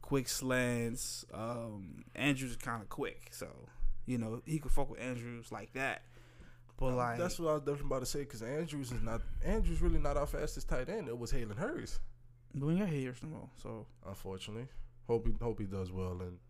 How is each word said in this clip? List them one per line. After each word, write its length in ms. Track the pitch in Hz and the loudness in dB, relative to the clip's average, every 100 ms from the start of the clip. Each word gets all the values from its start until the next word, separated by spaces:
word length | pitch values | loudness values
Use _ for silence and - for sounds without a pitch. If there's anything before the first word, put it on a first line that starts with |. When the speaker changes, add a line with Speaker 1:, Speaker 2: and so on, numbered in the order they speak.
Speaker 1:
quick 260 | - 139 127 | 0 0 0
slants. 960 | - 131 127 123 120 117 117 - - - | -2 2 2 4 2 0 -2 -6 -8 -10
Um, 720 | 87 113 120 117 104 95 71 - | -8 -4 -4 -6 -8 -10 -12 -14
Andrews 360 | - 135 135 131 | -2 0 2 0
is 60 | 120 | -4
kinda 260 | - 117 98 | -4 -4 -6
quick, 380 | - 123 - - | -4 -4 -6 -14
so, 140 | - - 65 - - - - | -10 -10 -10 -16 4 4 6
you 140 | - 123 | 2 -2
know, 240 | 113 117 | -2 -4
he 140 | 135 156 | -4 -4
could 120 | 143 | 6
fuck 200 | 135 139 | 6 6
with 100 | - | 0
Andrews 500 | 127 123 117 120 113 | -6 -4 -6 -10 -10
like 220 | 110 107 | -10 -8
that. 300 | 127 135 104 - - - - - - - - | -4 -2 -2 -8 -20 -20 -20 -20 -18 -20 0
But, 120 | 131 | 2
Speaker 2:
Um, 80 | 127 | 4
Speaker 1:
like, 220 | 120 117 | 2 2
Speaker 2:
that's 200 | 175 170 | 0 0
what 100 | 165 | 2
I 40 | |
was 80 | 151 | 2
definitely 240 | 143 143 139 | 2 0 2
about 140 | 135 | 0
to 60 | 123 | 0
say, 200 | 147 139 | -2 -4
'cause 160 | 110 | -6
Andrews 500 | 113 147 165 143 127 | -4 -4 -2 -4 -4
is 80 | 123 | 0
not, 220 | 110 113 - - | 0 0 -2 0
Andrews 380 | 160 214 175 165 | 4 4 4 6
really 180 | 175 160 | 6 6
not 200 | 147 143 | 6 4
our 80 | 147 | 2
fastest 420 | 147 147 - - | 0 -2 -2 0
tight 220 | 151 127 | 0 0
end. 180 | 226 131 | -4 -4
It 80 | 120 | -6
was 140 | 117 | 2
Halen 240 | - 113 104 | 2 2 -2
Hurst. 440 | 202 339 107 - - - - - - | -2 -4 -2 0 0 -6 -18 -20 -10
Speaker 1:
But 120 | 139 143 | -2 2
we 120 | 170 | 2
got 100 | 202 | 2
Harris 320 | 151 131 123 | 0 -2 -6
no 60 | 156 | -8
more, 200 | 156 - - | -10 -12 -12
so. 300 | - 110 113 - - | -10 -8 -10 -14 -12
Speaker 2:
Unfortunately. 600 | 95 98 95 - 107 131 - - - - | -10 -8 -8 -8 -8 -8 -8 -10 -10 0
Hope 200 | 117 113 | 4 6
he, 40 | 110 | 4
hope 180 | 120 104 | 2 -2
he 60 | 101 | -2
does 240 | 98 92 | -2 -4
well 300 | 92 92 90 | -2 -2 -2
in 180 | 90 90 - | -6 -8 -16